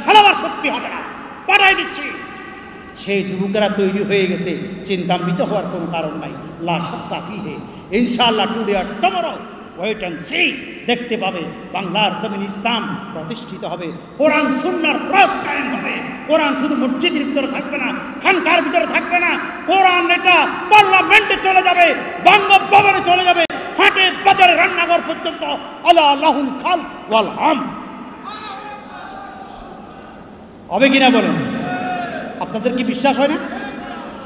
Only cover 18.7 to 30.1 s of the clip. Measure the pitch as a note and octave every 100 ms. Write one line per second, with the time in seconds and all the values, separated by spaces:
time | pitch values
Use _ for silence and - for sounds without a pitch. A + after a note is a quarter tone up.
18.7 | E4+ D#4 D4+ C4+ F4 E4+ D#4+ - - -
19.7 | F#4+ F#4+ F4+ F4 F4 F#4 E4+ C4+ - -
20.7 | G#4+ G4 F#4+ E4+ G#4 G4 G4 F#4+ F#4+ F#4
21.7 | F4 E4+ C4 - - F4 G#4 G4 G4 F#4+
22.7 | G4 G4+ F#4+ F4 F4+ F#4 F4 D#4+ - -
23.7 | - G4 G4 F#4 C#4 G4 G4 F4+ E4 F#4
24.7 | F4 E4+ E4+ - D#4+ F4 D#4+ D4 C#4+ -
25.7 | - D#4+ E4+ D4 C#4 D#4 C4+ C4+ B3+ E4
26.7 | F4 - - - A3 F#3 E3 C4 C#4+ -
27.7 | - - - - - G4 G#4 G#4+ G4 G#4
28.7 | G#4 - - - C#5 G5 - - - -
29.7 | - - - -